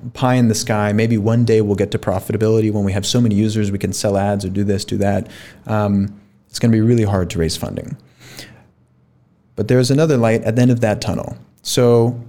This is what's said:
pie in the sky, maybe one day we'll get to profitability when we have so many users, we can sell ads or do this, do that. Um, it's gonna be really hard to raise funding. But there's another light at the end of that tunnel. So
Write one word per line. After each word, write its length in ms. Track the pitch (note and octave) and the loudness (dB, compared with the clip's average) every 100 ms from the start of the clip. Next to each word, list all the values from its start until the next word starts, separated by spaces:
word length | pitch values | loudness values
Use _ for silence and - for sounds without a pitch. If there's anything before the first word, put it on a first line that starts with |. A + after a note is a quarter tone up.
| A#2+ | -10
pie 220 | - B2+ B2+ | -4 0 2
in 120 | A#2 | 2
the 80 | A2 | 0
sky, 380 | - G#2+ G#2 | -2 -2 0
maybe 240 | G#2+ A2+ A2 | 2 2 0
one 260 | G#2+ A#2 | 0 2
day 160 | A#2 A2 | 4 2
we'll 160 | G#2 G2 | 2 0
get 160 | G2 | -2
to 80 | A2+ | -4
profitability 720 | - F#2+ - G#2 A2 A2 G#2+ | -4 -4 -2 -2 2 2 2
when 140 | G#2 G2 | 0 -2
we 80 | |
have 120 | F#2+ G#2 | -2 -2
so 140 | B2 | 0
many 160 | A#2+ G2+ | 2 2
users, 360 | G#2+ G#2+ G2+ | 0 0 -2
we 40 | G2 | -4
can 140 | G2 | -4
sell 240 | F#2 G#2+ G2 | -4 -2 0
ads 280 | G2+ G2+ F#2+ | 0 -2 -4
or 40 | |
do 140 | G2 | -2
this, 220 | G2+ G2 - | -2 -2 -4
do 100 | G2+ | -2
that. 300 | G2 G2 - - - - - | 0 -2 -4 -14 -20 -14 -6
Um, 500 | G#2+ G#2 G2+ G2 - _ _ _ | -2 0 0 -2 -6 _ _ _
it's 120 | - | -2
gonna 120 | A#2 | 2
be 80 | A2 | 4
really 240 | A2 A#2+ | 4 2
hard 260 | G2+ G2 F2 | 2 0 -2
to 80 | E2+ | -2
raise 180 | D#2+ - | -2 -4
funding. 400 | G1+ G1+ - - _ _ - - - - _ _ _ _ _ _ _ _ _ - | -8 -8 -10 -12 _ _ -20 -20 -20 -20 _ _ _ _ _ _ _ _ _ -6
But 120 | G#2+ | 0
there's 240 | B2+ B2+ | 2 2
another 260 | C#3 D#3+ C3 | 2 2 2
light 260 | A2+ A2+ | 2 0
at 120 | A2 A#2+ | 0 2
the 60 | |
end 100 | B2 | 2
of 100 | A#2 | 2
that 200 | A2 G#2 | 0 -2
tunnel. 360 | G2+ F2+ - - - _ | -4 -6 -8 -14 -20 _
So 580 | - - A#2+ A#2 A#2 A#2+ | -4 2 4 4 2 -2